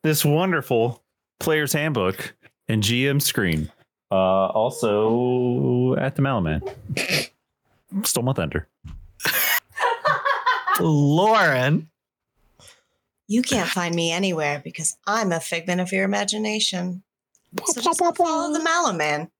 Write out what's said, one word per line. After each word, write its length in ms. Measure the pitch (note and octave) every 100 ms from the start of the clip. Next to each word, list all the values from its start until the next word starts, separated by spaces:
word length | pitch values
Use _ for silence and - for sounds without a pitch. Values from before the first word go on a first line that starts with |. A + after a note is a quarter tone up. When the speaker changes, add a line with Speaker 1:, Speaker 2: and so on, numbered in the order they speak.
Speaker 1:
this 240 | D#3 D3+ D3
wonderful 760 | D3+ F#3 D#3+ - A#2+ A#2+ A#2 _ _ _ _
player's 320 | D#3+ D#3 C#3+
handbook 600 | D3+ D#3 B2 F#2 G2 - - _ _ -
and 140 | A2
G 260 | G2+ A#2+ C3+
M 100 | C#3+
screen. 520 | - - F#2 D#2+ D#2 _ _ _ _
Uh, 380 | F#2+ F#2+ F#2+ F#2+
also 1500 | A2 A#2+ B2 A2+ G#2 A2 A#2 B2 B2+ B2 B2 C3 B2 B2+ -
at 200 | C3 -
the 40 |
Mallow 220 | C#3 A#2+
Man. 200 | D#2+ D#2 - - - B2+ - E3+ - _ _ _ _ _ _ G3
Stole 220 | - C3
my 100 | B2
thunder. 340 | C3+ D#2+ D#2+ - _ - - - _
Speaker 2:
<laughs> 1600 | - - - - _ - B4 A#4 - - C#5 - B4 B4 - G4+
Lauren. 1080 | E3 D3+ C#3+ D#3 G#3 A3 F3 C3 C3 D#3 - _ _ _ _ _ _ _ - _ _ _ _ _ -
Speaker 3:
You 140 | A3+
can't 300 | B3+ B3 E3+
find 240 | F#3 F3
me 180 | E3+ E3+
anywhere 480 | E3+ G3 E3 D3 C#3+
because 360 | D#3+ - D#3 - -
I'm 260 | A3 G3+
a 80 | E3
figment 400 | - E3+ E3+ F3+
of 120 | F3+
your 120 | F#3+
imagination. 1000 | G3 G3+ G3+ G#3+ G#3+ G#3+ G#3+ F#3 F3+ F3+ _ _ _ _ _ -
So 160 | - B3
just 180 | A3+ E4
follow 540 | F4 E4+ E4+ D#4+ D4+
the 100 | D4+
Mallow 300 | D#4+ E4+ D4+
Man. 380 | F3 D3+ D3 E3